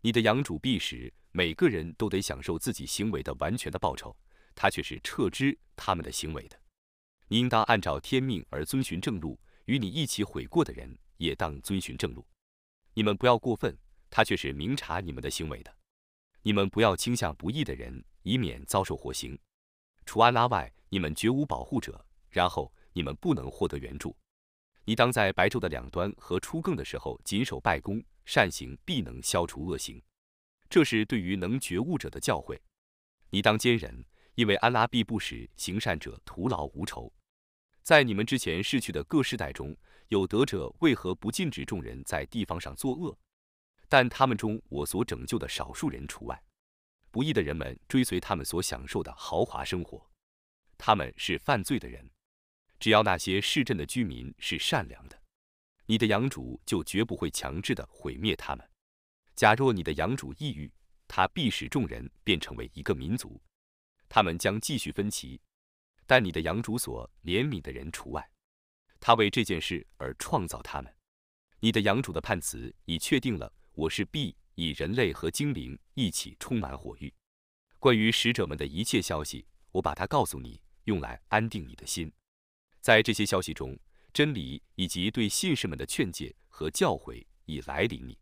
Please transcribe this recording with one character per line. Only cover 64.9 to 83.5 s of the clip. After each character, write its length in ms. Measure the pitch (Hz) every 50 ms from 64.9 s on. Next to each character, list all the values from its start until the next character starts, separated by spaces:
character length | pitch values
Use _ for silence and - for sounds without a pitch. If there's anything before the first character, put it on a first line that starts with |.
分 180 | - - 101 104
歧， 300 | - - - 64 65 - _ _ _ _ _ _ _ _ _ _ _ _ _
但 160 | - 131 127
你 80 | 110 92
的 120 | 78 80
养 200 | 80 82 85 110
主 140 | 117 - 107 123
所 320 | - - 60 57 58 - _ _ -
怜 180 | 82 87 104
悯 180 | 131 151 127 87
的 100 | 73 -
人 180 | 67 62 69 80
除 200 | - - - 64
外， 200 | 64 76 - _ _ _ _ _ _ _ _ _ _ _ _ _ _ _
他 140 | - - 117
为 160 | 113 107 101
这 120 | - 123
件 180 | 113 - 95 82
事 240 | - - 92 76 - - _
而 180 | _ 71 65 65
创 320 | _ - - - - 90
造 160 | 82 - 58
他 200 | 57 - - 76
们。 120 | 67 - - _ _ _ _ _ _ _ _ _ _ _ _ _
你 140 | - 113
的 80 | 107 110
养 200 | 101 104 98 123
主 120 | 139 -
的 80 | 85 80
判 200 | - - 107 87
词 320 | 78 - - 57 58 - - _ _
已 120 | - 85
确 220 | 80 - - 156 147
定 180 | - 131 110
了， 160 | 78 58 52 _ _ - _
我 180 | _ - 78 80
是 140 | - - 101
必 320 | - - 151 139 87 - - _ _ _
以 160 | - 85 80
人 220 | 73 - 73 78
类 200 | 104 127 123 87
和 160 | 71 - - 82
精 240 | - - 147 147
灵 240 | 135 - - 62 69 - _ _ _
一 180 | - 127 92
起 240 | - - - 78 73 _
充 220 | - - 123 113
满 180 | 92 67 69 67
火 180 | - - 53 -
域。 140 | - 67 - _ _ _ _ _ _ _ _ _ _ _ _ _
关 160 | - 139 120
于 160 | 110 107 113
使 200 | 113 - - 113
者 140 | 120 120 98
们 100 | 78 73
的 80 | 78 76
一 200 | 69 71 82 -
切 180 | - - 110
消 220 | 87 - 85 78 76
息， 200 | - - - - - _ - - _
我 100 | - 92
把 140 | 87 78 71
它 100 | - 90
告 180 | 104 - 147 110
诉 140 | - - 69
你， 220 | - 60 - - _ - _ _ _
用 160 | - 104 90
来 200 | 69 57 60 - _
安 220 | _ 101 107 110 113
定 180 | - 107 76
你 80 | 65 -
的 100 | - -
心。 280 | - - 90 82 78 - _ _ _ _ _ _ _ _ _ _ _ _ _
在 220 | - - 117 110
这 100 | 110 -
些 140 | 107 - 107
消 160 | 98 - 92
息 100 | 92 -